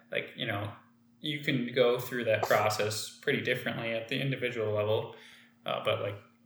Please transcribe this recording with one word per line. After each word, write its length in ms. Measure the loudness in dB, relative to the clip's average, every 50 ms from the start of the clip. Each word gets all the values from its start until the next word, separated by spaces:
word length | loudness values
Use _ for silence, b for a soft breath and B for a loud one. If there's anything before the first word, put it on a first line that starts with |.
| -6 -8 -6
Like, 160 | -6 -6 -6 -8
you 100 | -6 -4
know, 240 | -2 -2 -2 -4 -6 -8 -12 -18 -20 _ _ _ _ _ _
you 200 | -6 -6 -6 -4
can 320 | -2 0 0 0 0 2 4
go 240 | 6 6 6 6 2
through 260 | 0 -4 -4 -2 2
that 180 | 2 2 2 4
process 760 | 4 4 4 4 4 2 2 0 0 0 -2 -6 -8 -10 -6 -2
pretty 180 | 0 0 0
differently 520 | 2 0 0 0 -2 -4 -4 -4 -4 -4 -4
at 140 | -4 -4 -4
the 120 | -2 -2
individual 520 | 0 -2 -2 -2 -2 -2 -2 -2 0 0 2
level, 420 | 2 2 2 2 0 0 -2 b b b b b b b b b b -6
uh, 160 | -4 -4 -2 0
but, 180 | 0 0 0 -2
like, 140 | -4 -6 -8 -12 -20 _ _ _